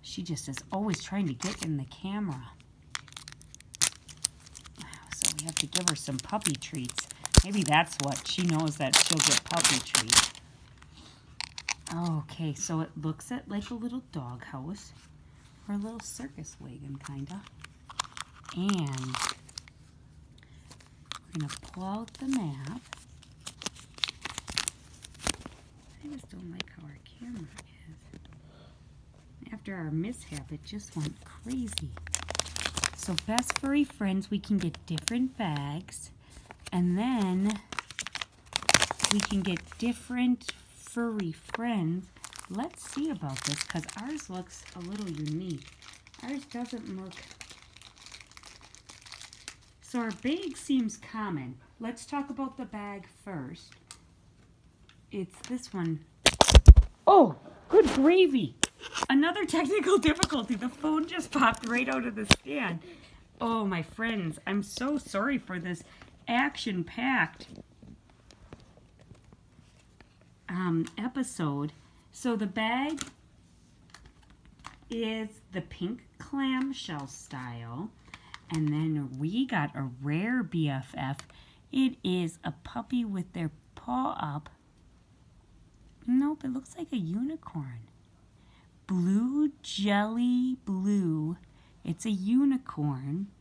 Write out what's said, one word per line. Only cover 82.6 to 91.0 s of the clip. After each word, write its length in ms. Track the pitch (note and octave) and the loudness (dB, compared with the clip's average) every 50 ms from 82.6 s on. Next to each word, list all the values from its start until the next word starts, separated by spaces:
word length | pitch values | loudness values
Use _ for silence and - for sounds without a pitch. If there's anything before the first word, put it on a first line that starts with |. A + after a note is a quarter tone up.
| - - - A#3+ A3+ - B3+ B3 A#3 | -16 -10 -10 -10 -6 -2 -2 -2 -2
with 260 | G#3+ G3 F#3 E3+ - - | -2 -4 -6 -6 -6 -6
their 180 | F3 E3 D#3 - - - - - | -4 -4 -4 -6 -10 -20 -20 -20
paw 420 | - - - B3 B3+ C4 - - - | -14 -8 -4 -2 -2 -2 -2 -4 -4
up. 300 | - D3+ C#3+ D3+ - - - _ _ - _ - - - - - - - - _ - - - - - - - - - - _ - - - - - - | -6 -4 -4 -6 -8 -10 -20 _ _ -20 _ -20 -20 -20 -20 -20 -20 -20 -20 _ -20 -20 -20 -20 -20 -20 -20 -20 -20 -20 _ -20 -20 -20 -20 -10 -2
Nope, 360 | - B3 C4 C#4 D4 D#4 D4+ - | 2 4 4 4 2 0 -2 -4
it 60 | C4 | -4
looks 260 | B3+ C4 C4 - - | -4 -6 -8 -10 -12
like 160 | - E4 D4+ | -12 -8 -4
a 60 | C#4+ | -4
unicorn. 920 | A#3 F3 D#3+ F3 G#3+ B3 D4 D#4+ D#4 - - - D#3+ C#3+ C3 A#2+ A#2 A2+ - - - - - - - - - _ - - - - - - - _ - - | -4 -2 -2 -2 -2 -2 -4 -4 -8 -12 -10 -8 -8 -8 -8 -10 -14 -16 -18 -20 -20 -20 -20 -20 -20 -20 -20 _ -20 -20 -20 -20 -20 -20 -20 _ -20 -6
Blue 640 | - G3 F3+ E3+ F3+ F#3+ G#3 A#3 B3+ C4+ D4 D4+ D4 C#4+ - | -2 0 2 4 4 4 4 2 2 2 2 2 2 0 -4
jelly 960 | - - - - G3+ G#3 G3+ G3+ G#3 G#3+ A3+ A#3 A#3+ B3 B3 B3 B3+ B3+ B3+ - - | -12 -10 -6 -2 2 4 4 4 4 2 0 0 2 4 4 4 2 2 -2 -4 -4
blue. 720 | - F#3+ F#3 F#3+ G3+ G#3 G3+ | -4 -2 0 2 2 4 4